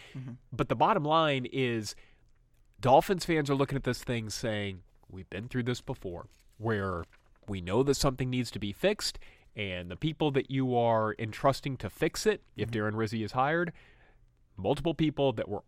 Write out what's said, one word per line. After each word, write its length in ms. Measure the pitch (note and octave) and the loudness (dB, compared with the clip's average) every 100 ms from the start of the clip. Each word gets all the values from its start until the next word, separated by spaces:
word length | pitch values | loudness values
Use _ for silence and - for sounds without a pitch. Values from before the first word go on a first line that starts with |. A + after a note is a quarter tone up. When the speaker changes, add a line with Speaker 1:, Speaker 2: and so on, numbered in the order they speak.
| - C3+ | -16 -14
Speaker 1:
Mm-hmm. 140 | B2+ A#2+ - | -12 -14 -8
Speaker 2:
But 160 | A2+ C3 | -4 0
the 80 | A#2+ | 4
bottom 280 | D#3+ G#3 | 4 4
line 420 | D3 D#3+ D#3 C3+ B2 | 4 4 4 2 -2
is 440 | C3+ B2+ A#2 G#2 - - - _ _ _ _ _ - | -2 0 0 -4 -10 -18 -20 _ _ _ _ _ -2
Dolphins 460 | C3 C#3 - F#3+ | 6 8 8 2
fans 240 | - D#3+ C#3+ | 2 2 2
are 60 | |
looking 220 | C#3 C#3 C3+ | 2 2 0
at 80 | |
this 200 | B2+ A#2+ | -2 -2
thing 240 | - A#2+ A2 | -2 -4 -4
saying, 520 | - A2+ G#2 G2+ F#2 - _ - | -6 -4 -2 -4 -6 -12 _ -18
"We've 180 | F#2+ F2+ | -16 -12
been 180 | F2+ A#2+ | -10 -6
through 140 | B2+ | -4
this 180 | A#2+ B2 | -2 -4
before, 460 | - C3 G2 F2 - _ _ - | -6 -10 -8 -10 -12 _ _ -8
where 460 | A2 G#2+ G2 F2 E2 - _ _ - | -2 0 0 -4 -6 -14 _ _ -8
we 120 | G2 | -6
know 200 | F2 G2+ | 0 2
that 120 | C#3 | 2
something 340 | C3+ D3 C3 B2+ | 2 2 0 -2
needs 220 | B2+ A#2+ | -2 -4
to 80 | - | -4
be 140 | G#2 | -8
fixed, 460 | - F#3 G#3+ - - - - - - | 0 0 0 -4 -6 -12 -20 -16 -10
and 340 | G2 F2+ F2 | -6 -6 -8
the 60 | F2+ | -4
people 340 | D#3 D3+ D3+ | -4 0 0
that 180 | C#3 B2 | 0 0
you 260 | C3+ C3 A#2+ | 0 0 2
are 380 | A#2 A2+ A2 G#2+ | 4 4 2 -2
entrusting 600 | A2 G2+ C#3 C3 D3 C3 | -6 0 2 2 -2 -6
to 100 | C3+ | -8
fix 360 | - E3 - G#3+ | -2 -2 0 0
it, 160 | G#3 - | 0 -4
if 160 | - A#2 | -6 -4
Speaker 1:
Mm-hmm. 80 | A#2 | -2
Speaker 2:
Darren 180 | G#2+ G#2+ | -2 0
Rizzi 260 | A2 A2+ | -2 -2
is 100 | G#2 | -4
hired, 400 | B2+ C3+ E3 F3 - - - - - _ _ _ - | 0 0 0 -2 -6 -18 -20 -20 -20 _ _ _ -4
multiple 360 | F#2+ C#3+ D3+ | 0 0 0
people 400 | D#3 D#3 C#3 C#3 | 0 0 2 2
that 140 | A#2 - | 0 -2
were 120 | G2+ | -6